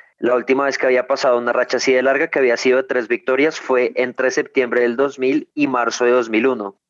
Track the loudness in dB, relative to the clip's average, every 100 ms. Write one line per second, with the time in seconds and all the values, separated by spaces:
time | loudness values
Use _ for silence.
0 | _ _ -2 0 0 0 0 0 0 2
1 | 0 0 0 0 0 -2 -2 -2 2 2
2 | 2 0 -2 0 0 2 2 2 0 -4
3 | -2 -4 -2 0 0 -2 -2 0 0 -2
4 | -4 -2 -2 -2 -2 -2 0 0 0 0
5 | -2 -2 -2 -2 -4 -4 -2 0 -2 0
6 | 2 2 2 0 0 -2 -6 -14